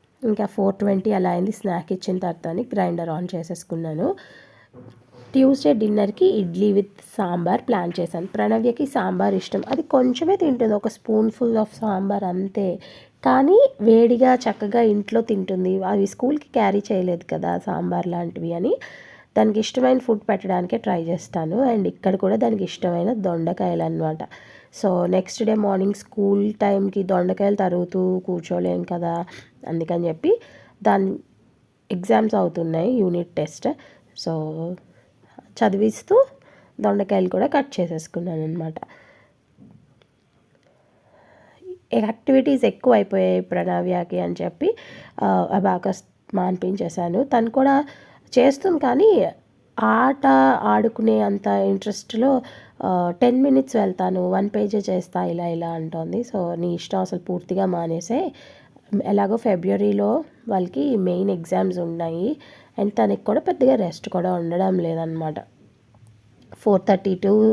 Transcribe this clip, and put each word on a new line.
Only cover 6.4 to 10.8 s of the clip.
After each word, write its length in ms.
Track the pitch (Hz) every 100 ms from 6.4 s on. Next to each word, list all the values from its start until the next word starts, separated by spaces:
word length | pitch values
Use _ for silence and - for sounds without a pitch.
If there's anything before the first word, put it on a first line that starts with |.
| 180 170 208
with 220 | 196 196 - - -
సాంబార్ 460 | 185 175 170 233 -
ప్లాన్ 260 | 214 175 175
చేశాను. 260 | 165 175 190
ప్రణవ్యకి 600 | 214 208 226 233 233 277
సాంబార్ 480 | 254 185 180 202
ఇష్టం, 280 | 190 - 196 -
అది 140 | 262
కొంచెమే 540 | - 262 254 247 330 392
తింటుంది, 380 | 330 247 220
ఒక 140 | 208